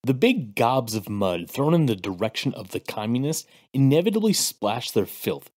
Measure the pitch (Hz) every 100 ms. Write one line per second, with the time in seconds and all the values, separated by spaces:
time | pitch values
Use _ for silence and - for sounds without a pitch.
0 | - 131 220 254 117 101 117 131 120 110
1 | 98 104 95 87 87 - 147 170 147 101
2 | 101 90 110 - 139 - 101 101 - -
3 | 107 123 139 160 - _ _ 135 135 147
4 | 185 214 214 190 - - 101 113 - -
5 | 92 - - 71 -